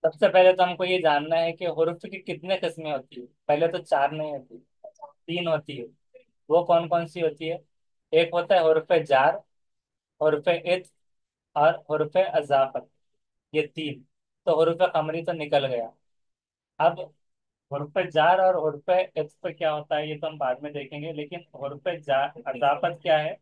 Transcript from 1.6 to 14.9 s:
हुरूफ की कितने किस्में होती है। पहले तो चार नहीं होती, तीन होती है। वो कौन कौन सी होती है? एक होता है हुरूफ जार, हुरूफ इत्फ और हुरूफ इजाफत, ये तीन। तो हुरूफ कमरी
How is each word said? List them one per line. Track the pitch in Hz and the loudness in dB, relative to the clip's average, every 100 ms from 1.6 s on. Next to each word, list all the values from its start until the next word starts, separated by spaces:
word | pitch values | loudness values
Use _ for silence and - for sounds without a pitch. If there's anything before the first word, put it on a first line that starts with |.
| 180 | -6
हुरूफ | 156 160 170 | 0 -2 -2
की | - 190 | -12 -14
कितने | 185 156 175 185 | -10 -10 -4 -4
किस्में | 180 160 156 | -4 -8 -8
होती | 143 123 123 | -8 -8 -18
है। | 123 _ - | -20 _ -2
पहले | 147 165 | 2 2
तो | 180 | -2
चार | - 147 139 | -2 0 0
नहीं | 151 151 | -2 -8
होती, | 143 - - _ _ - _ - _ - | -8 -12 -20 _ _ -20 _ -20 _ -10
तीन | 170 170 | -6 -2
होती | 156 - 131 | -2 -4 -14
है। | 117 _ _ - _ _ _ | -14 _ _ -20 _ _ _
वो | 160 | 2
कौन | 175 170 170 | 4 2 2
कौन | 170 165 | -2 -2
सी | 175 | -4
होती | 165 151 160 | -4 -4 -8
है? | 170 _ _ _ _ _ | -8 _ _ _ _ _
एक | 156 165 | 2 2
होता | 175 170 190 | 0 2 4
है | |
हुरूफ | 160 160 156 | 6 2 4
जार, | 170 156 135 143 185 _ _ _ _ _ _ _ _ | 0 4 4 4 2 _ _ _ _ _ _ _ _
हुरूफ | 151 147 147 | 0 0 0
इत्फ | 170 170 185 180 _ _ _ _ _ _ - | -2 0 -4 -4 _ _ _ _ _ _ 2
और | 151 - _ | 2 2 _
हुरूफ | 151 151 185 | -4 0 0
इजाफत, | 190 156 147 139 135 131 - _ _ _ _ _ _ | 0 0 0 2 2 -2 -12 _ _ _ _ _ _
ये | 151 151 | -4 -4
तीन। | - 156 131 _ _ _ _ - | -6 -10 -10 _ _ _ _ -2
तो | 156 | 2
हुरूफ | 165 165 | 2 2
कमरी | 185 | 0